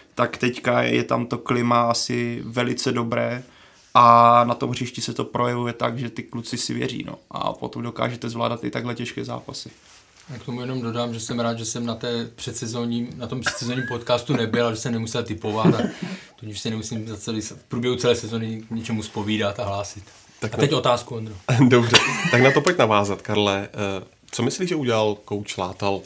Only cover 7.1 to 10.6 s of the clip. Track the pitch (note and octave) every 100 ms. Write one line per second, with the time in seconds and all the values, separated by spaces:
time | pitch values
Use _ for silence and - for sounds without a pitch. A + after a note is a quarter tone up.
7.1 | - - - - - - A#2+ A#2+ A#2 A#2+
8.1 | A#2+ A#2+ A#2 A#2+ A#2 A#2+ B2 A#2+ A#2+ A#2
9.1 | - A#2+ A#2+ - - - - - - _
10.1 | - - A#2+ B2+ B2